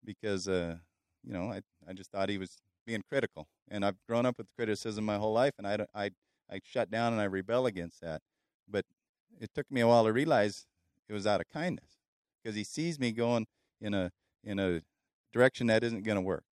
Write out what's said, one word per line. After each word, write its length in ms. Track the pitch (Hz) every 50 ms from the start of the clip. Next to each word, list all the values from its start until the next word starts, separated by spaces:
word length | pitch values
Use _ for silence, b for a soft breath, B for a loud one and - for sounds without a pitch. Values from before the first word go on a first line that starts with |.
| _
because, 420 | - 101 _ - 107 101 95 90 98
uh, 300 | 95 90 85 85 82 85 87 _ _ _ _ _ _ _ _
you 100 | - -
know, 180 | 90 87 110
I, 100 | 113 95 - _ _ _ - 80
I 60 | 92
just 180 | 92 95 -
thought 180 | - 101 98 98
he 80 | 101 98
was 200 | 92 90 - - _ _ _ _ _
being 180 | - 113 107 101 _
critical. 380 | - 139 120 107 _ - 76 _ _ _ _ _
And 160 | - 104 101
I've 120 | 101 98 95 _ -
grown 180 | 113 117 120
up 120 | 127 123 -
with 100 | 110 - _ -
criticism 480 | 120 107 107 98 - 113 107 104 107
my 120 | 107 104 101
whole 160 | 104 110 107
life, 200 | 110 123 143 - -
and 80 | 104
I 120 | 98 101 107
don't, 120 | 104 - _
I, 160 | 107 101 101 95 _ _ _ _ _ _ _
I 80 | 101 98 -
shut 280 | - - 127 113 90
down 220 | 104 113 117 117 117
and 80 | 110
I 40 | 104
rebel 400 | 101 95 95 92 98 117 123 127
against 360 | 127 104 92 85 82 - -
that. 200 | - 85 80 78 _ _ _ _ _ _ _ _ _ _
But 180 | 98 101 95 _ _ _ _ _ _ _ _ _ _ -
it 120 | 117 107 _
took 180 | - 139 _
me 100 | 143 127
a 60 | 117 113
while 160 | 120 120 113
to 80 | 110
realize 540 | 110 120 147 160 151 117 104 107 98 - - _ _ _ _ _ _ _ _ _
it 60 | 107
was 120 | 104 95
out 160 | 104 104 95
of 60 | 85 _
kindness 500 | - 151 160 180 147 - _ _ _ _ _ _ _ _ _ _ _ _ _
'cause 120 | 113 107
he 80 | 107 104
sees 360 | - - - 156 170 170 143
me 120 | 131 120
going 340 | 110 113 117 117 120 117 110 - _ _ _ _ _ _
in 140 | - 107 101
a, 180 | 98 92 87 - _ _ _ _ _ _
in 160 | 107 104 95
a 220 | 98 92 87 82 82 _ _ _ _ _ _ _ _ _
direction 360 | - 113 123 131 - - 123 117
that 160 | 113 110 120
isn't 200 | 120 113 107 101
gonna 180 | 110 107 101
work. 220 | 92 95 92 - - _